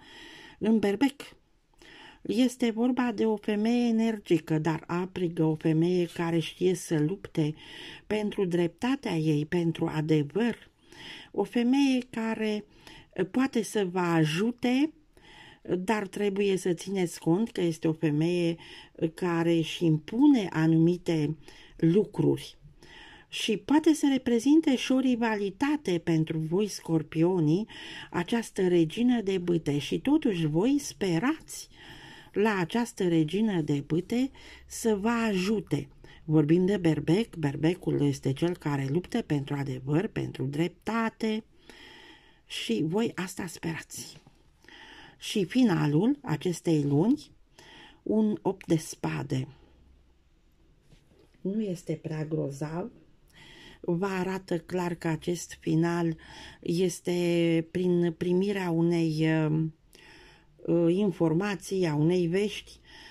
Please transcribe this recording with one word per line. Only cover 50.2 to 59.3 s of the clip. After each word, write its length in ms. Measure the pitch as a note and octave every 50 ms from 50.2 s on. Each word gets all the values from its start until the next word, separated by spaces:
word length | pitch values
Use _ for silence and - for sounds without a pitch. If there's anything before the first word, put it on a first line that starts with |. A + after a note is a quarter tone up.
| _ _ _ _ _ _ _ _ _ _ _ _ _ _ - - _ _ _ _ _ _ _ _
Nu 200 | - F#3 G3 A3
este 320 | A3 G3 F3 E3 - - D#3
prea 320 | D#3 - D#3+ D#3+ D#3 D#3
grozav, 640 | D3+ D#3+ D#3 D3+ C#3 C#3 C3+ D#3 D3+ D#3+ F3 G3+ A#3+ - - - _ _ _ _ _ _ - - - - - - - - -
vă 240 | - - F3 E3+ G3
arată 520 | G3 F#3+ F#3 F3+ F#3+ F#3+ F#3+ F#3+ - F3+ E3
clar 360 | E3 - F3 F#3 F3 F3 E3+
că 120 | E3 - E3
acest 500 | D#3 D#3 - F3 F3 E3+ - - - -
final 580 | - E3 D#3+ D#3+ E3+ E3+ E3+ F3 E3+ E3 D#3+ - - - - - - - - -
este 1080 | - - E3+ E3+ F#3+ F3 E3 - - F3+ F3 F3 F3 F3 E3+ E3+ E3+ E3+ E3 E3 D#3+ E3
prin 420 | - F3+ F#3 F3+ F3 F3 F3 F3 E3 -
primirea 520 | F3 F3+ F3+ F3+ G3 G3+ G3+ G3 F#3 F3
unei, 580 | E3 E3 E3+ E3+ F3 E3+ E3 D#3+ D#3 D#3 D#3+
uh, 360 | D#3+